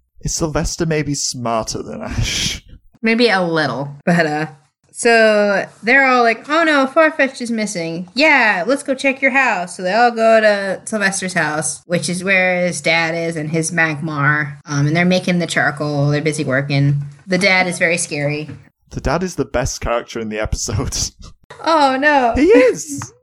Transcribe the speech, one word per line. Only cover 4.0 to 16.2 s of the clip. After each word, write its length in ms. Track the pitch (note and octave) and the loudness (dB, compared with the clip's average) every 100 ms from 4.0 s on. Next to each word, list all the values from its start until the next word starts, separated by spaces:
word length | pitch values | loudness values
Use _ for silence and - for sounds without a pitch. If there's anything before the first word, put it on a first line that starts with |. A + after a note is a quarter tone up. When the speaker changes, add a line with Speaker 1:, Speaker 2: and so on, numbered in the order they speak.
| - | 0
Speaker 2:
but, 200 | F3 D#3 | 2 2
uh, 200 | D3+ D#3 - _ _ _ | -2 -6 -10 _ _ _
so 760 | - A#3+ A3+ A3 G#3 G#3 G3 - - | -2 2 6 6 4 2 0 -2 -6
they're 220 | G3+ C4 C4+ | 2 4 4
all 180 | B3+ | 4
like, 240 | A#3 A3+ - | 2 0 -2
"Oh 140 | D#4 | 0
no, 240 | D#4+ D4 C4+ | 2 2 2
Farfetch'd 540 | E4 D#4 D#4 C4+ - | 2 2 2 -2 -2
is 100 | A#3 | -6
missing. 560 | A3+ G#3 F#3 E3 E3 F3 - | -4 -4 -6 -6 -8 -8 0
Yeah, 480 | D#4 C#4 A3+ F#3+ E3+ | 4 4 4 0 0
let's 160 | C#4 | -2
go 120 | - C4 | -2 -2
check 260 | C#4 C4 | -2 0
your 100 | C4+ | 0
house." 440 | B3+ C4 G3+ F3+ - | 2 0 -2 -6 -6
So 80 | |
they 80 | F3+ | -2
all 180 | G#3 A#3+ | 2 2
go 280 | A3+ A3+ A3+ | 4 4 6
to 400 | G#3+ G3+ G3 F3+ - | 4 2 -2 -6 -6
Sylvester's 480 | A3 G3 F#3 F#3 | -2 -2 -2 -4
house, 480 | F3+ D#3 D3+ D#3 - - | -2 -2 -2 -4 -8 -4
which 220 | E3+ D3 | -4 -2
is 140 | F3+ | -4
where 420 | F#3 F#3+ F#3 F3+ F3+ | 0 2 2 2 0
his 140 | C#3+ | -2
dad 320 | D3 E3 E3 | 0 0 0
is 220 | E3 E3 D#3+ | -2 -4 -4
and 140 | D3+ | -4
his 220 | D#3+ D#3+ | -2 -2
Magmar. 840 | E3+ D#3+ D3+ D#3+ D3+ C#3 D3+ D3 - - | 0 0 -2 -6 -2 0 0 -2 -8 -6
Um, 220 | C#3+ D3 | -2 0
and 80 | D#3+ | 2
they're 80 | F3+ | 2
making 340 | F#3 F#3 F3 | 2 2 -2
the 80 | E3 | -2
charcoal. 600 | - C#3 C#3+ D3+ D3 C#3+ | 0 -2 -2 -4 0 0
They're 120 | D3 | 0